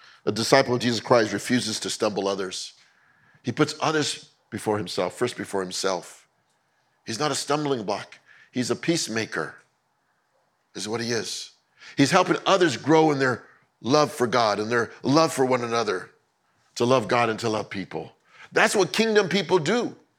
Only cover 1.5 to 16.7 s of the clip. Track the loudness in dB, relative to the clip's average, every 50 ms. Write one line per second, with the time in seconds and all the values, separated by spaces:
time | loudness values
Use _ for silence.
1.5 | -2 -2 -2 -2 -6 -6 -6 -6 -4 -2 -2 -2 -2 -2 -2 -2 -2 -4 -6 -8
2.5 | -8 -10 -12 -14 -16 _ _ _ _ _ _ _ _ _ _ _ _ _ -8 -4
3.5 | 0 0 0 0 -2 -2 -2 0 0 0 0 -2 -4 -8 -12 -20 _ _ _ _
4.5 | -12 -8 -4 -2 -2 -2 -4 -6 -4 -4 -4 -4 -4 -2 -4 -4 -4 -6 -10 -6
5.5 | -6 -6 -4 -6 -6 -4 -2 -2 -2 -4 -6 -10 -18 -20 _ _ _ _ _ _
6.5 | _ _ _ _ _ _ _ _ _ _ _ -10 -6 -2 -2 -2 -2 -2 -2 -2
7.5 | -2 0 0 0 -2 -2 -2 -4 -6 -6 -8 -12 -18 -20 _ _ -20 -20 -18 _
8.5 | -6 -4 -2 -2 -4 -2 0 0 0 0 -2 -4 -4 -6 -6 -6 -6 -8 -8 -8
9.5 | -10 -16 _ _ _ _ _ _ _ _ _ _ _ _ _ _ _ _ _ _
10.5 | _ _ _ _ -14 -12 -8 -6 -6 -6 -4 -2 -2 -4 -4 -6 -8 -10 -12 -14
11.5 | _ _ _ _ _ _ -20 -4 0 2 4 6 6 4 4 4 2 0 2 2
12.5 | 2 4 4 2 0 0 0 4 4 6 6 4 2 2 0 0 0 -2 -6 -16
13.5 | _ _ _ _ _ _ -2 2 4 4 4 2 0 0 0 2 2 4 4 2
14.5 | 2 0 -2 0 0 0 -2 -2 -6 -6 0 2 4 4 4 4 2 0 0 0
15.5 | 0 0 -2 -2 -2 -2 0 0 -2 -4 -6 -12 _ _ _ _ _ _ _ _
16.5 | _ _ _ _